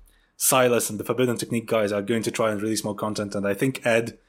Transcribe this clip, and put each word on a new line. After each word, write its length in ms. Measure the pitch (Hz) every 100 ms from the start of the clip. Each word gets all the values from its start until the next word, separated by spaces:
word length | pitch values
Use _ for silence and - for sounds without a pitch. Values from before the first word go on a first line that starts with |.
| - _ _ _
Silas 540 | - 135 127 117 -
and 80 | 107
the 60 |
Forbidden 320 | 101 120 127 113
Technique 300 | - 120 107
guys, 260 | 113 104
are 100 | 101
going 220 | 101 117
to 60 | 107
try 180 | - 113
and 100 | 107
release 240 | 107 107
more 120 | 107 101
content, 380 | 107 104 104
and 120 | 101 98
I 80 |
think 320 | 101 135 131 127
Ed 320 | 113 117 -